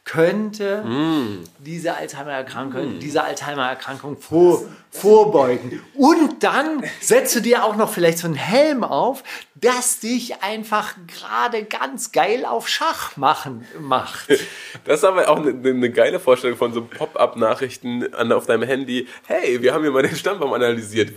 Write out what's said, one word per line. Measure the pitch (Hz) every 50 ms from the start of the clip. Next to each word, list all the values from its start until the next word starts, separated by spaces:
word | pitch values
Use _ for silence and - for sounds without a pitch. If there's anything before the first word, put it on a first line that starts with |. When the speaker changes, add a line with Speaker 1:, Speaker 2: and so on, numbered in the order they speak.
Speaker 1:
könnte | - - - 160 165 180 190 208 214 214 208 214 202 196 196 208
Speaker 2:
Mm. | 214 113 117 139 156 165 160 151 123 107 101 92 85 - _ -
Speaker 1:
diese | 139 151 165 170 165 170 147
Alzheimer-Erkrankung, | 147 156 - - 139 143 151 139 131 131 127 - 120 131 135 127 131 139 131 101
Speaker 2:
Mm. | 87
Speaker 1:
dieser | 135 151 143 156 151
Alzheimer-Erkrankung | 143 143 - 139 139 147 143 127 127 131 - - 131 135 131 - 147 135
vor-, | - - - 151 165 175 175 165 - - - - - _ _
vorbeugen. | - - - 208 214 220 208 - - 147 131 123 123 120 120 120 - - - - -
Und | 277 254 294 339 339 311 226 - -
dann | 208 190 165 - 294 320 311 277 - - - -
setzt | - - - 262 262 - -
du | 240
dir | 208 240 240 240 -
auch | 220 208
noch | 214 214 208
vielleicht | - 190 170 165 165 170
so | -
einen | 170 151
Helm | 131 123 151 208 269 294 311 294 247
auf, | 185 147 135 143 185 233 269 - - - - - - _ _
das | 143 - 240 247 190 143 - - -
dich | - 226 247 240 233 - - -
einfach | 185 196 220 220 214 220 214 208 202 - - 190 175
gerade | 165 - - - - 214 233 240 240 233 220 208
ganz | 214 - - 269 269 277 220 - -
geil | - 190 165 196 220 262 -
auf | - 240 117 -
Schach | - - - 294 330 - - - - - 143
machen, | 135 143 147 - - 143 123 113 123 - - 165
macht. | 151 135 131 123 - - - - - - 143 - - - - - - - - 127 -
Speaker 2:
Das | - 143 156
ist | -
aber | 190 190 180 151 -
auch | 151
eine, | 170 156 139 120 127 120 131
eine | 127 127 123 117
geile | 117 117 117 143 165 175
Vorstellung | - 131 127 123 - 123 120
von | - 123 117
so | 117 117
Pop-up-Nachrichten | 117 117 - - 156 - - - 120 120 - 117 117 110 120 - 131 123 - - - 123 120 123 110 - -
an, | - 117 117
auf | 117 120 -
deinem | - 117 110 120
Handy. | 123 139 127 135 123 123 131 131 - - - _
"Hey, | - 156 175 330 - 123 123
wir | 117 123 139
haben | 160
hier | 156 147
mal | 131 131
den | 135 151 -
Stammbaum | - - 185 202 190 147 131 113
analysiert. | 120 123 120 120 117 110 101 104 110 104 104 -